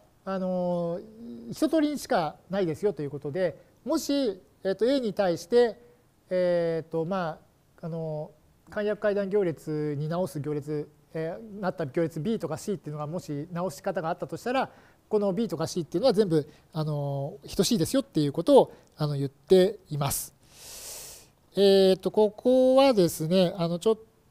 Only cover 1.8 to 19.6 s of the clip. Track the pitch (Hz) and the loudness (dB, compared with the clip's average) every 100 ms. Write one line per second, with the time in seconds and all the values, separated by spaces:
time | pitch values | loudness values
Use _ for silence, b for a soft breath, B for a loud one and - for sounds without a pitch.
1.8 | 302 285 - 190 151 - - 190 175 147 | 0 -4 -2 -2 -2 -6 -6 -2 -2 0
2.8 | 202 196 147 143 147 151 180 - b b | -2 -2 -8 -8 -8 -2 -4 -4 b b
3.8 | 240 311 - 285 262 190 _ _ 190 190 | -4 -4 0 0 -2 -4 _ _ -4 0
4.8 | 233 277 233 180 196 165 - 240 233 202 | 2 2 -2 -2 0 -2 0 2 2 -2
5.8 | b b b _ - 185 180 175 170 165 | b b b _ -4 0 2 2 0 -2
6.8 | 156 165 165 190 170 165 _ _ _ - | -4 -4 -2 -4 -4 -8 _ _ _ -14
7.8 | 170 165 160 151 156 _ _ _ - 214 | -10 -8 -6 -8 -10 _ _ _ -12 -4
8.8 | 208 208 214 202 196 208 185 147 - 151 | -2 0 0 0 0 0 0 -2 -6 -4
9.8 | 151 143 156 170 185 151 143 147 143 151 | -4 -4 -4 -4 -4 -4 -6 -6 -4 -6
10.8 | 147 _ _ 160 160 208 226 202 185 - | -8 _ _ -8 -8 -8 -12 -6 -6 -4
11.8 | 151 170 165 160 160 226 151 147 - 196 | -4 -2 -2 -4 -4 -4 -4 -8 -6 -8
12.8 | - 151 151 170 - 143 165 170 185 - | -8 -10 -8 -8 -8 -8 -6 -6 -6 -6
13.8 | - 190 160 175 160 160 240 262 233 b | -6 -4 -4 -6 -8 -8 -4 -2 -4 b
14.8 | b b - 214 202 185 226 151 160 185 | b b -4 -2 0 -2 -2 -4 -4 -4
15.8 | 151 170 254 190 208 160 143 B B 160 | -4 0 2 4 4 2 0 B B -6
16.8 | 156 147 143 139 139 - - - 190 226 | -4 -4 -4 -4 -6 -10 -10 -2 0 2
17.8 | - 269 - - 147 135 165 269 175 B | 0 0 0 0 0 0 6 6 6 B
18.8 | B - 151 143 139 _ - 185 | B -6 -4 -4 -6 _ 4 6